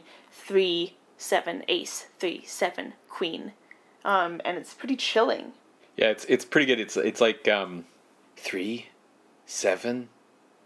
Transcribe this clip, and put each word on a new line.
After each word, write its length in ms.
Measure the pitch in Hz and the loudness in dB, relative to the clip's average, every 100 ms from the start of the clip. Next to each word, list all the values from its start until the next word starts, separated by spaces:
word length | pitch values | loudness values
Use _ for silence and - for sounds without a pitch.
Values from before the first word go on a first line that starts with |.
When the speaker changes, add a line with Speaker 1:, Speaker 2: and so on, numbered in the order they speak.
| - - - | -14 -20 -20
Speaker 1:
"Three, 640 | - - 196 190 170 175 - _ - | -20 0 2 2 2 -2 -8 _ -12
seven, 480 | - 185 - - - | -2 0 0 -6 -2
ace, 400 | 180 - - - - | -2 -2 -10 -12 -6
three, 260 | 180 - - | -6 -4 -8
seven, 480 | - 180 - - - - | -2 -2 -2 -12 -12 -14
queen." 420 | - 175 165 208 - _ - _ _ - | -6 -6 -6 -12 -16 _ -20 _ _ 0
Um, 340 | 196 170 170 - | 2 2 -2 -6
and 120 | 175 | -6
it's 160 | 139 | -8
pretty 220 | - 240 262 | -10 -4 -2
chilling. 560 | - 220 247 - - - _ _ _ - | 0 4 4 2 -6 -16 _ _ _ 0
Speaker 2:
Yeah, 140 | 110 | 2
it's, 140 | 107 - | 2 2
it's 160 | - - | 2 4
pretty 220 | 156 135 | 2 4
good. 120 | 117 | 2
It's, 160 | 107 95 | 0 0
it's 240 | 113 - | 0 4
like, 260 | 113 107 - | 4 4 2
um, 340 | 104 92 90 87 _ _ _ _ - | 2 0 -8 -14 _ _ _ _ -14
"Three, 500 | - 98 98 117 - _ _ _ _ _ - | -8 -4 -4 -6 -10 _ _ _ _ _ -12
seven, 640 | - 104 92 120 123 120 _ _ _ _ _ | -2 0 0 0 -4 -6 _ _ _ _ _